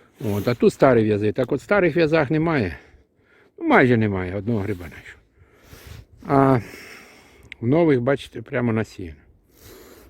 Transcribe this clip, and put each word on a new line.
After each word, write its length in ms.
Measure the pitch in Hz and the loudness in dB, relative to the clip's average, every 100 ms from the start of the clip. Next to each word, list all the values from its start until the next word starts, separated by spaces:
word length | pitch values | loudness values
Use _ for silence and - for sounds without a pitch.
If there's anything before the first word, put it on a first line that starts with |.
| _ - 110 | _ -10 -6
От, 220 | 101 120 | -4 -2
а 80 | 120 | 0
тут 180 | 214 | 0
старі 300 | - 143 117 | 4 4 4
в'язи. 280 | 107 104 107 | 2 0 0
Так 200 | 101 - | -2 -4
от 100 | 143 | -4
старих 360 | - 208 175 151 | -2 0 2 2
в'язах 340 | 156 160 135 | 0 0 0
немає. 460 | 156 165 151 92 76 - _ _ _ _ _ _ - | 0 0 -2 -2 -6 -16 _ _ _ _ _ _ -8
Ну, 100 | 330 | 2
майже 300 | 233 131 120 | 4 4 4
немає, 380 | 107 98 90 98 | 0 -2 -6 -6
одного 240 | 101 113 | -4 -4
гриба 260 | 98 90 85 | -4 -8 -12
знайшов. 320 | - - - _ _ _ _ _ - - - - - - | -18 -20 -20 _ _ _ _ _ -20 -20 -20 -20 -18 0
А 320 | 139 135 127 - - - - - - _ _ - - | 2 4 2 -2 -14 -20 -20 -20 -20 _ _ -20 -8
в 60 | 117 | -2
нових, 340 | 151 165 131 | 2 2 2
бачите, 400 | 120 139 - 123 | 0 -4 -6 -16
прямо 320 | 110 131 120 | -8 -4 -2
насіяно. 440 | 110 104 - 90 73 _ _ _ _ - - - - - | -2 -4 -8 -16 -16 _ _ _ _ -20 -20 -20 -20 -20